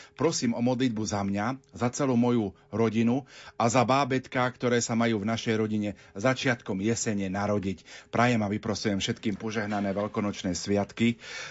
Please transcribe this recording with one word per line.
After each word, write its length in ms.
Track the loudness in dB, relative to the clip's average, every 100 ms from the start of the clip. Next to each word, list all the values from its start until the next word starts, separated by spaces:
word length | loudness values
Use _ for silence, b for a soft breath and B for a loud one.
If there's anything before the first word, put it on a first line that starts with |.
| B -2
Prosím 400 | 0 0 -2 0
o 80 | 0
modlitbu 360 | 2 0 0 -2
za 160 | -2
mňa, 560 | -2 -2 -2 -4 -12 -4
za 160 | -4
celú 240 | 0 2 4
moju 400 | 4 2 0 b b
rodinu 480 | 0 2 4 2 2 -2 B B 0
a 120 | 2
za 160 | 4 4
bábetka, 640 | 4 2 0 -2 -2 -2
ktoré 320 | 0 0 0
sa 160 | 2 0
majú 240 | 2 0
v 80 | 0
našej 320 | -2 0 0
rodine 320 | 0 0 -2 -6 B -2
začiatkom 640 | 0 0 0 -2 -4 -2
jesene 480 | 0 0 -2 -2 -2
narodiť. 800 | -2 0 0 -2 -6 -10 -20 -4
Prajem 320 | 2 2 2
a 80 | 0
vyprosujem 480 | -2 -4 -4 -2 -2
všetkým 400 | -2 -4 -4 -4
požehnané 560 | -4 -4 -4 -2 -2
veľkonočné 600 | -2 -4 -2 -4 -2 -4 -4
sviatky, 640 | 0 0 0 2 2 2 B B B